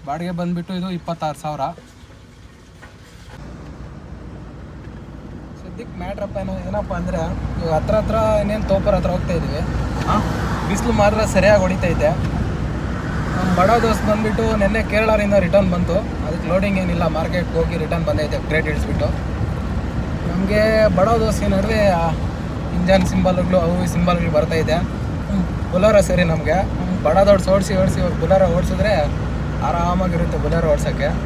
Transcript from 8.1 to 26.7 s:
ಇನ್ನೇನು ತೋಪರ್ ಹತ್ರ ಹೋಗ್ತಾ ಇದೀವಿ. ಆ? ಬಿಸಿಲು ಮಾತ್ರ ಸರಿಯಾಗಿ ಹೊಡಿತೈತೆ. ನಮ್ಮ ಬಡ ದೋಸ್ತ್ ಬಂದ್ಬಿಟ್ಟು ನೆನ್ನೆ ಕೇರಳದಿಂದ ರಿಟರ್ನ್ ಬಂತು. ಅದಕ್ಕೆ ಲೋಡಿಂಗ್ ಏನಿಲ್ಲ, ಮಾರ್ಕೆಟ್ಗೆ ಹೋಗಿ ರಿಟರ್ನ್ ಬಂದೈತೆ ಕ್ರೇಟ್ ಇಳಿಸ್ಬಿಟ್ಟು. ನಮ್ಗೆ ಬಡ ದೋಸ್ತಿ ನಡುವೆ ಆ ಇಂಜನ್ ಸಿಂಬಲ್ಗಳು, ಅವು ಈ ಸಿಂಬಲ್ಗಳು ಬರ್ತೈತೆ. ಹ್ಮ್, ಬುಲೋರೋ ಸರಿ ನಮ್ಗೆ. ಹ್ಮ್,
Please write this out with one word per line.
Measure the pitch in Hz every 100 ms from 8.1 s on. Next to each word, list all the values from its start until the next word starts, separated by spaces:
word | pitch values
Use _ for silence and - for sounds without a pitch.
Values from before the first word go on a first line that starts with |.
ಇನ್ನೇನು | 220 220 214 202 214 196
ತೋಪರ್ | 190 208
ಹತ್ರ | 190 180
ಹೋಗ್ತಾ | 180 -
ಇದೀವಿ. | 170 151 156 156 - - - 160
ಆ? | - - - - - 151
ಬಿಸಿಲು | 202 247
ಮಾತ್ರ | 214 208 208 202
ಸರಿಯಾಗಿ | 190 190 208
ಹೊಡಿತೈತೆ. | 185 185 175 156 151 - - - - - - - - - - - - -
ನಮ್ಮ | 185 175
ಬಡ | 190
ದೋಸ್ತ್ | 233 226 214 208
ಬಂದ್ಬಿಟ್ಟು | 214 220 202 226 214
ನೆನ್ನೆ | 196 220
ಕೇರಳದಿಂದ | 190 208 220 214 208
ರಿಟರ್ನ್ | 202 170 196 190
ಬಂತು. | 175 170 170 - - 185
ಅದಕ್ಕೆ | 170 170
ಲೋಡಿಂಗ್ | 185 196 190
ಏನಿಲ್ಲ, | 185 170 165
ಮಾರ್ಕೆಟ್ಗೆ | 156 165 175 170 165
ಹೋಗಿ | 160 165
ರಿಟರ್ನ್ | 156 170
ಬಂದೈತೆ | 156 151 151 -
ಕ್ರೇಟ್ | - 151 156
ಇಳಿಸ್ಬಿಟ್ಟು. | - - - - - - - - - - - - - - - -
ನಮ್ಗೆ | 180 190 214 214 220 214 180
ಬಡ | 202
ದೋಸ್ತಿ | 233 214 202 202
ನಡುವೆ | 196 202 220 202
ಆ | 175 165 160 - - - - -
ಇಂಜನ್ | 175 180 190 180
ಸಿಂಬಲ್ಗಳು, | 185 180 180 180 185
ಅವು | 165 180
ಈ | 175
ಸಿಂಬಲ್ಗಳು | 170 175 175 170
ಬರ್ತೈತೆ. | 151 147 160 151
ಹ್ಮ್, | 160 180 - - - - 196 170 - -
ಬುಲೋರೋ | 175 208 208
ಸರಿ | 185 180
ನಮ್ಗೆ. | 170 160 147
ಹ್ಮ್, | 175 208